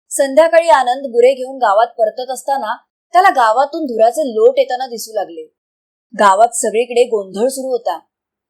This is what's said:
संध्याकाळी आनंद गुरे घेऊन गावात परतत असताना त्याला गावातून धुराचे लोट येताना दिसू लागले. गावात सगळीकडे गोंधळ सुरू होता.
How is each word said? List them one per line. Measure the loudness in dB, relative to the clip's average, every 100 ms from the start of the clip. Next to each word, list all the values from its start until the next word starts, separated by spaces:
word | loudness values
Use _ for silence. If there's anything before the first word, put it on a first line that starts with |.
| _
संध्याकाळी | -4 0 2 4 2 4
आनंद | 2 2 -4 -4
गुरे | 2 2
घेऊन | 2 -6 -4
गावात | 0 2 0 -2
परतत | -4 -4 -12
असताना | -10 -6 -6 -4 -10 _ _ _
त्याला | 2 4
गावातून | 4 2 2 -2 -4 -6
धुराचे | 0 0 2 -4
लोट | 2 2 2
येताना | -2 -4 -8
दिसू | -12 -10
लागले. | -8 -8 -12 -20 _ _ _ _ _ _
गावात | 0 2 4 2 0
सगळीकडे | -4 -4 -2 0
गोंधळ | 0 -2 -6 -4 -4
सुरू | -4 -6
होता. | -6 -6 -8 _ _ _ _